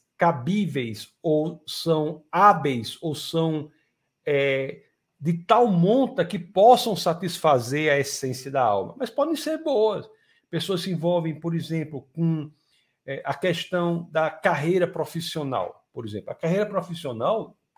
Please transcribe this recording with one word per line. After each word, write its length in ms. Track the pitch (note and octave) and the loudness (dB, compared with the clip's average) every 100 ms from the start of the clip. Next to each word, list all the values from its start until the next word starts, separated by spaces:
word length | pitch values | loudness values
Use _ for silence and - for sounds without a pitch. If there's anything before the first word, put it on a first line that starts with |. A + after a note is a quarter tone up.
| _ - | _ 0
cabíveis, 960 | E3+ C#3 B2 G#3 F3 C3+ A#2 G#2 - _ | 2 2 -2 -2 -2 -4 -6 -8 -14 _
ou 420 | E3+ D3+ D#3+ E3 - | 0 0 0 -6 -12
são 560 | - E3 D#3 D3+ D#3 _ | -4 0 0 0 -6 _
hábeis, 640 | E3+ G#3 F3 C#3+ B2+ A2 - | 6 6 6 2 -2 -6 -8
ou 120 | E3 | -8
são, 560 | C#3+ - E3 E3 D#3 D3+ _ _ _ _ _ | -8 -4 -2 0 -2 -6 _ _ _ _ _
é, 600 | - C#3+ C#3 C3+ C3+ - _ _ _ _ | -2 0 0 -2 -4 -10 _ _ _ _
de 260 | D3+ E3+ | -4 -2
tal 220 | - A3+ A#3+ | 2 4 4
monta 580 | F3 F3+ B3+ B3+ - | 4 4 4 2 0
que 140 | E3+ G3 | -2 -4
possam 560 | - F#3 A3 A#3 A3+ | -2 6 8 8 4
satisfazer 960 | F#3+ F3+ E3 F#3 - D#3+ C3+ A#2 D3 D#3 | -2 -2 -2 -4 0 4 4 2 0 2
a 60 | C#3+ | 2
essência 520 | C#3 - C3 B2+ C#3 | 0 -4 -6 -6 -4
da 120 | C3+ | 0
alma. 320 | A#2+ G2+ F#2+ - | 2 2 -2 -6
Mas 140 | B3+ | -4
podem 240 | - D#4 | -2 -2
ser 240 | D#4+ D4+ D#4+ | -2 -4 -4
boas. 500 | D#4+ B3 G#3+ F3+ A#2 _ _ _ _ | -2 2 2 0 -8 _ _ _ _
Pessoas 340 | E3+ - F#3 | -6 -4 -4
se 100 | F#3+ | -4
envolvem, 420 | E3+ E3+ F3 D#3+ | -2 0 0 -2
por 200 | D3 E3+ E3 | -6 -4 -4
exemplo, 520 | E3 D#3+ D3+ C#3 - | -4 -6 -6 -10 -10
com, 360 | - E3 D#3 D3+ _ _ _ _ _ | -2 -2 -2 -6 _ _ _ _ _
é, 160 | - C#3 | -12 -8
a 100 | - | -6
questão 720 | - F#3 E3 - F3+ F3 E3+ E3+ | -2 -2 -2 -2 -2 0 -2 -2
da 180 | D#3+ D#3+ | -2 -2
carreira 560 | - F#3 D3 D#3 F#3 F3 | 0 -2 0 0 2 0
profissional, 1040 | E3 D3+ E3 E3 D#3+ C#3 A#2+ F2+ - _ | -2 -6 -6 -6 -6 -4 -4 -4 -10 _
por 140 | - A2+ | -12 -10
exemplo. 240 | G#2 - | -8 -10
A 40 | |
carreira 320 | B2 E3 F#3+ G#3+ | -6 -2 0 -2
profissional 920 | F#3+ E3+ E3 C#3 A2+ C#3 A3 D#3 _ _ | -4 -6 -8 -8 -2 -2 -2 -4 _ _